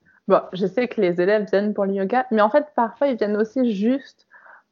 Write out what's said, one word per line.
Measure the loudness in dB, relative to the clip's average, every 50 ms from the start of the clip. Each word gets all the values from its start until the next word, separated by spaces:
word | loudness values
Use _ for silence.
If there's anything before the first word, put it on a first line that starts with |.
| _ _ _ _ 0
bon, | 2 2 2 2 -2
je | -6 -4 -4
sais | -2 -2 -2 -4 -2
que | -2 0
les | 0 0 2 0
élèves | 2 2 2 0 0 0
viennent | 0 0 0 0 -2
pour | -2 -2
le | -2
yoga, | -2 -2 -2 -2 -2 -2 -2 0
mais | 2 2
en | 2 4
fait, | 4 2 0 0 -2
parfois, | -2 -2 -2 -2 -2 -2 -2
ils | 0
viennent | -2 -2 -2 0
aussi | -2 -2 -2 0 -2 0 0 0
juste | 0 0 0 0 -2 -4 -12 _ _ _ _ _ -20 -20 -20 -20 -20 _ _